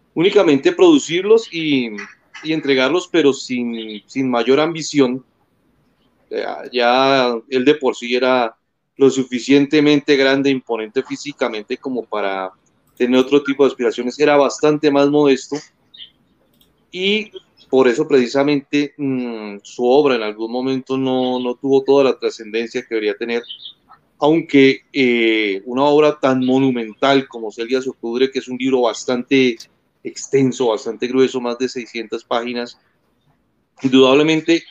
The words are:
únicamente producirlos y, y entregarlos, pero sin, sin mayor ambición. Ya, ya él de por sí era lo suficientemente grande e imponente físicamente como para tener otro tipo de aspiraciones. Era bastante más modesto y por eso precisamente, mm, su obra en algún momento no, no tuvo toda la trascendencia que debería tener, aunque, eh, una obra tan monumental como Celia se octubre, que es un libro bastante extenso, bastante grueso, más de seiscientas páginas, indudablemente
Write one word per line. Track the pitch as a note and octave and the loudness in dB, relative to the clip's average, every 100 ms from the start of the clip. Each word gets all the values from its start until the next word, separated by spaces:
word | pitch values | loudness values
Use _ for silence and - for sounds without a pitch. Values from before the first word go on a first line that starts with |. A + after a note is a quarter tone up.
| _ | _
únicamente | D3+ F#3+ G3+ E3 C3+ F3 | -2 2 4 4 4 2
producirlos | F3+ F3+ C#3+ - E3+ G3+ A3+ - | 4 6 6 2 -4 2 2 2
y, | E3 D#3 C3+ A#2 G#2 G2+ - _ - | -6 -2 -2 -2 -8 -16 -20 _ -14
y | D#3 | -6
entregarlos, | D#3 C3+ C3 B2+ F3 F3 | -4 0 0 2 0 0
pero | E3+ C#3+ | 2 2
sin, | C3 - B2 A#2+ A2+ A2 G#2 - | 0 -6 -6 -6 -8 -12 -16 -12
sin | C3+ C3 | -6 -2
mayor | A#2+ A#2 C#3 | -2 2 2
ambición. | D#3+ D#3+ C#3+ D3 B2+ B2+ - _ _ _ _ _ _ _ _ _ _ | 0 -4 -4 0 0 -2 -12 _ _ _ _ _ _ _ _ _ _
Ya, | A2 G#2+ - - | -8 -8 -10 -8
ya | B2 A#2+ C3 C3+ C3+ B2 A#2 - | -2 2 2 2 2 0 -2 -4
él | C3 B2+ | 0 2
de | D3+ | 2
por | B2+ G#2 | 0 -4
sí | A#2+ B2 | -4 -2
era | B2+ B2+ A2+ - _ _ _ - | 2 0 -2 -6 _ _ _ 2
lo | C3+ | 2
suficientemente | C3+ C3 B2 C3 C#3+ C#3 D3+ D3 D3 C#3+ C#3 | 2 -4 -6 2 2 4 2 2 2 2 2
grande | C3+ C#3 C#3 | 2 2 0
e | |
imponente | C3 - A2+ G#2+ C3+ | -2 -4 -8 -6 -6
físicamente | C3 C#3 D3 - A#2 G#2+ G#2 C3+ | -6 -10 -12 -6 -6 -6 -10 -10
como | C#3 B2 A2+ | -8 -8 -8
para | G#2+ G2 F#2+ F#2+ - _ _ _ - | -6 -6 -6 -8 -14 _ _ _ -4
tener | B2 B2+ | 0 2
otro | C3 C#3+ | 2 0
tipo | C#3 C#3 | 0 0
de | C3+ | 0
aspiraciones. | - A#2 A#2+ A#2+ - | 2 -2 -2 -6 0
Era | D3 C#3+ | 2 4
bastante | C3+ - D3+ D3+ D3+ | 2 0 0 2 2
más | C#3 C#3+ | 2 2
modesto | D3 D3 B2+ - D3 - _ _ - - _ _ _ _ _ _ _ _ | 2 2 0 -2 -12 -12 _ _ -20 -20 _ _ _ _ _ _ _ _
y | F3+ G3 G#3+ G#3 - - _ _ | -4 -2 -2 -4 -16 -20 _ _
por | B2+ B2+ | 2 4
eso | A#2 D3+ | 2 2
precisamente, | C#3 A#2 C#3 C#3+ C#3+ - D3 C#3+ - | 2 2 0 0 0 -2 -4 -4 -6
mm, | C#3 C3 B2 A2+ G#2 G2+ | -4 -4 -6 -8 -12 -14
su | - - B2 | -16 -4 2
obra | C#3 C#3+ A#2+ | 4 4 0
en | |
algún | G#2+ G#2+ A2+ | -4 -6 -8
momento | B2 C3 C3 C3 C3+ | -6 -4 -6 -6 -4
no, | C3 B2+ B2+ B2+ | -2 -2 -2 -4
no | B2 - | -6 -6
tuvo | C3+ C3+ | 0 0
toda | C3+ C#3 | 4 4
la | C3 - | 4 0
trascendencia | A#2 - G#2+ A2 A#2 B2+ | -6 -8 -8 -6 -4 -8
que | - A2 | -6 -4
debería | G#2 G2 | -2 -4
tener, | A#2 A#2 - - - - _ - _ _ | -6 -6 -8 -16 -18 -20 _ -20 _ _
aunque, | D3 D#3+ D#3 C#3 C3+ C3 _ | 0 0 2 6 6 4 _
eh, | C#3+ B2+ A#2+ A2+ A2 G#2 F#2+ A#2 | -2 0 2 2 0 -2 -4 -6
una | B2 | -2
obra | D3 D3 D3+ D3 | 2 4 2 2
tan | C3+ C3 B2+ | 0 0 0
monumental | C3 C3+ B2 A2 - C3+ C#3 C3+ | 2 2 -2 -8 -2 2 2 0
como | A#2 A2 | -10 -12
Celia | A#2 A#2 C3 | -10 -4 -4
se | C3+ | -4
octubre, | - A#2 A#2 C3+ | -8 -8 -2 -2
que | C3 | -2
es | B2+ | -10
un | B2+ | -6
libro | C3 B2+ | -2 0
bastante | A#2 G#2 - B2 - C3+ B2+ A2+ - _ _ _ | 0 -2 -6 -6 0 0 2 -2 -14 _ _ _
extenso, | A#2+ - - C#3 C3 B2 A#2+ | -16 -16 -4 0 0 0 -2
bastante | G#2+ A#2 G#2+ B2 | -2 -6 -8 -4
grueso, | C3 B2+ B2+ | 0 0 0
más | A#2+ A#2 | -8 -6
de | B2+ | -6
seiscientas | B2+ A2 A#2 A2 A2+ | -8 -12 -12 -10 -12
páginas, | - A#2+ A#2+ A#2+ A#2+ - _ _ _ _ _ _ _ _ _ _ | -6 -6 -4 -8 -10 -14 _ _ _ _ _ _ _ _ _ _
indudablemente | C3+ C3 C3 C#3 D#3 D#3+ D#3 E3 - | 2 4 6 4 2 0 0 -2 -2